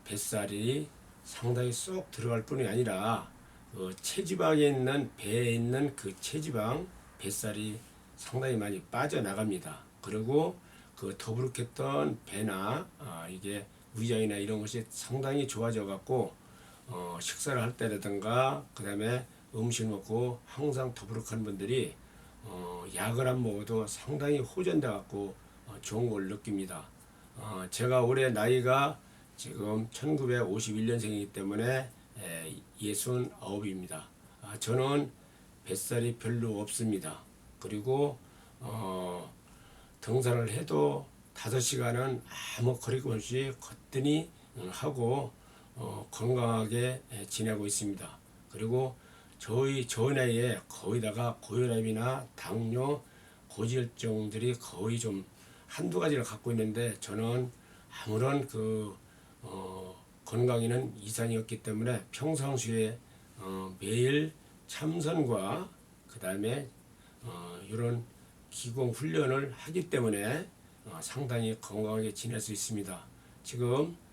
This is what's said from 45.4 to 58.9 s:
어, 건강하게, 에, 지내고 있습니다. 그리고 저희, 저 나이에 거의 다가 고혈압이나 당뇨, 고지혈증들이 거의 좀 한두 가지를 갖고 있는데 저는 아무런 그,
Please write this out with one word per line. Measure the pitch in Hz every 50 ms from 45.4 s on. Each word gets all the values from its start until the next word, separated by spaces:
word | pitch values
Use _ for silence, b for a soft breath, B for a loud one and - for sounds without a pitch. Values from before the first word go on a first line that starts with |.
| B B B B B B B
어, | 120 113 107 104 104 101 -
건강하게, | - - 110 123 127 123 117 117 113 110 110 104 113 120 120 127 131 - - -
에, | 117 101 98
지내고 | - - - 113 110 107 104 104
있습니다. | 101 - - 104 101 98 92 - - - - - - - - - -
그리고 | - 98 110 113 123 127 131 127 123 B B B B B B B B
저희, | B - - 113 127 135 135 139 131 120
저 | - - - - 135
나이에 | 139 131 127 120 113 117 123 120 101 92 -
거의 | - - - - 95 113 120
다가 | 110 107 104 117 120 117 - -
고혈압이나 | - - 104 123 127 120 113 110 110 110 110 110 117 131 131 139 131 - -
당뇨, | - - 90 101 117 117 113 120 127 131 143 147 - B B B B B B B B B
고지혈증들이 | B - 104 110 113 127 131 120 117 - - 120 113 107 107 107 104 104 110 117 127 120
거의 | 120 - - - 87 104 113 117 113
좀 | 117 110 98 95 95 - B B B B B B B
한두 | B - - 165 175 165 180
가지를 | 160 156 147 127 113
갖고 | - 107 - - 123
있는데 | 117 110 110 110 107 117 120 117 104 -
저는 | - - 104 110 113 117 123 127 123 123 - B B B B B B B - - -
아무런 | 110 107 110 127 135 143 143 131
그, | - - 113 110 110 110 107 107 101